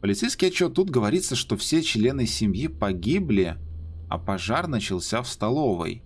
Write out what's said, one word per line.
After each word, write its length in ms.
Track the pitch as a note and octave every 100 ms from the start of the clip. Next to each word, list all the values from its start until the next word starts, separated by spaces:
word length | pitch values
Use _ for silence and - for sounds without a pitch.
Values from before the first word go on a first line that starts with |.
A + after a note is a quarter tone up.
Полицейский 480 | G2 G2 A3+ - F#3
отчет. 260 | F3+ F3
Тут 160 | - F#3+
говорится, 460 | B2+ G#2 F3 F3+ B2+
что 200 | - G#2
все 260 | - D#3
члены 440 | D#3+ A#2 A2+ C#3 A2+
семьи 400 | - A2 F#2+ D#3
погибли, 880 | - G2+ F#2 F#2 F3+ E3+ G#2 F2 D#2 - - - - -
а 80 | E2+
пожар 480 | F2 F#2+ E2+ C3 F3
начался 560 | A#2+ G2+ F#2 - A2+
в 60 | B2+
столовой. 760 | - G#2 C#3 C#3 F2 E2+ F2+